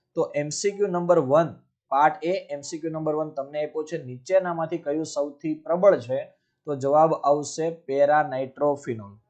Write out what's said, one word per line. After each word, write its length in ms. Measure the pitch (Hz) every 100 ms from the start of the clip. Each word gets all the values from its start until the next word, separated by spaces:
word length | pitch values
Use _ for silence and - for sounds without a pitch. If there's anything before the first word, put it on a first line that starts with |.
| _ -
તો 160 | 151 147
એમ 140 | 147
સી 220 | 147 202
ક્યુ 160 | 196 202
નંબર 320 | 175 175 170
વન, 360 | 131 147 165 - _ _ _
પાર્ટ 340 | 135 156 -
એ, 80 | 160
એમ 300 | 190 - 143
સી 180 | 139 165
ક્યુ 120 | 165
નંબર 240 | 156 156 151
વન 140 | 156
તમને 340 | 147 139 151
આપ્યો 200 | 151 156
છે, 200 | 156 165
નીચેનામાંથી 720 | 127 127 - 190 180 165 160 170
કયું 280 | 147 156 156
સૌથી 480 | 147 143 143 160
પ્રબળ 460 | 156 - 175 202 156
છે? 340 | 117 135 147 _ _ _ -
તો 100 | 143
જવાબ 380 | 139 151 160
આવશે 560 | 151 139 147 143 - 165
પેરા 540 | 165 - 139 143 151
નાઇટ્રોફિનોલ. 920 | 151 131 135 - 147 139 - 117 101 101 _